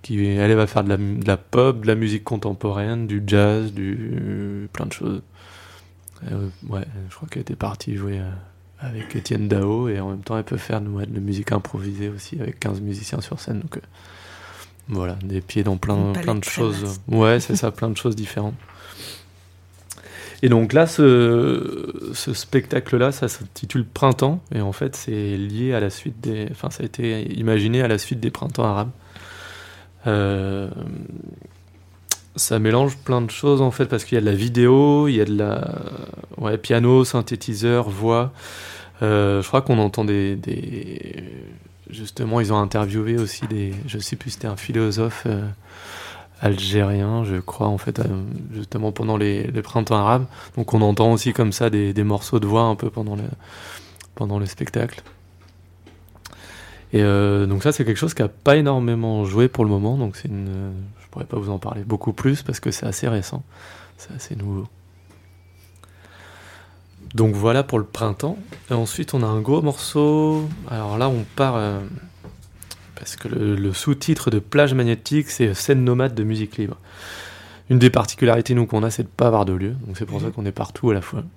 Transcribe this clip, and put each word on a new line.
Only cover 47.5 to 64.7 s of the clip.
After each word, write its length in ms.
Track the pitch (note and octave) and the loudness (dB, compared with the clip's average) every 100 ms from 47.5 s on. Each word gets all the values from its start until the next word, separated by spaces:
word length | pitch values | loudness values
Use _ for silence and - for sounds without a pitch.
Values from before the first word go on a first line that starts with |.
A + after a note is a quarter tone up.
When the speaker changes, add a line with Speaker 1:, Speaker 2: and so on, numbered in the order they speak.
| - G#2 | -2 0
Speaker 1:
en 80 | G2+ | 0
fait, 220 | - - | -2 -2
euh, 60 | G2 F#2+ G2+ A#2+ - | -2 -2 -6 -10 -10
justement 380 | A2 G#2 A2 G#2+ | -10 -8 -4 -4
pendant 260 | G2+ A2+ A2 | -2 -2 0
les, 300 | G#2 G2+ - | 0 0 -4
les 120 | A2+ | -6
printemps 340 | - A#2 A2 G#2+ | -2 -2 0 2
arabes. 280 | G2+ B2+ B2+ - - - | 4 2 0 -10 -10 -6
Donc 160 | A2 | 2
on 80 | A2+ | 4
entend 320 | G#2 G#2 A2+ | 4 6 6
aussi 220 | A2+ B2+ | 4 2
comme 180 | A2+ A2 | 2 0
ça 160 | F#2+ A#2 | 2 0
des, 240 | G#2 G2+ | 2 0
des 120 | G2 | 0
morceaux 360 | G#2 G#2 - A#2+ | 0 0 0 0
de 60 | G2+ | 2
voix 160 | A2+ | 4
un 140 | A#2 G#2 | 4 0
peu 120 | - | -4
pendant 260 | - G#2+ G#2 | -6 -6 -6
le, 80 | G#2 - - - - - - - - | -8 -10 -16 -20 -18 -18 -20 -20 -20
pendant 240 | - G#2 G2+ | -6 -4 -2
le 80 | G2+ | -4
spectacle. 560 | - C3+ - A#2 - - - - - - - - - - - - - - - - - - - - | -6 -6 -4 -4 -6 -20 -20 -20 -20 -20 -20 -20 -20 -20 -20 -20 -20 -20 -20 -20 -20 -20 -20 -2
Et, 100 | G#2 | 4
euh, 440 | G#2 G2+ G2+ G2+ G2 | 4 6 4 4 2
donc 160 | G2 | 2
ça, 100 | D3 | 2
c'est 120 | D3 | 2
quelque 120 | A2+ G#2+ | 0 2
chose 160 | D#3+ | -2
qui 80 | - | 0
a 60 | G#2+ | -2
pas 280 | - C#3+ D3 | 2 6 6
énormément 680 | D3 C3 A#2+ A#2 A2+ A2 | 6 2 2 0 0 0
joué 240 | G2 G2+ B2+ | 0 4 4
pour 160 | - | 4
le 60 | G#2+ | 2
moment, 260 | G2+ G#2 C3+ | 4 2 0
donc 200 | A2 - | -2 -4
c'est 120 | - | -8
une, 200 | G2+ F#2+ | -6 -6
euh, 220 | F#2+ G2 F#2+ G2 G#2+ | -6 -8 -8 -12 -16
je 40 | - | -16
pourrais 160 | - | -12
pas 140 | - A#2+ | -8 -6
vous 120 | G2+ | -4
en 80 | G2 | -6
parler 240 | G2+ A2 | -6 -8
beaucoup 280 | G2+ G#2+ - | -4 -2 -2
plus 300 | G2+ C3+ C#3+ | 0 0 0
parce 160 | - B2+ | -2 -4
que 100 | A#2+ | -4
c'est 160 | - G#2+ | -4 -6
assez 200 | F#2+ B2 | -2 -2
récent, 340 | A2 F#2+ - - - - - - - | -2 -4 -10 -12 -20 -20 -20 -20 -20
c'est 160 | - | -16
assez 200 | C3 - A2 | -14 -10 -8
nouveau. 300 | G2+ G2 A2 | -4 -6 -8